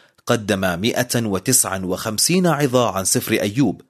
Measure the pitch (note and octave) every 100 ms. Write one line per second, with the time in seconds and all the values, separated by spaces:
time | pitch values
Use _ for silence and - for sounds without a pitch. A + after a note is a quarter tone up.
0 | _ _ - A#2+ G2+ G2 F#2+ F2 A2+ -
1 | B2+ B2 A2 F#2 - B2+ F#2+ F#2+ F#2 F2+
2 | A2+ G#2+ - F3+ F3 C#3+ D3 B2+ A2+ F#2+
3 | F#2+ B2+ - A2 G2+ G#2+ A#2 - -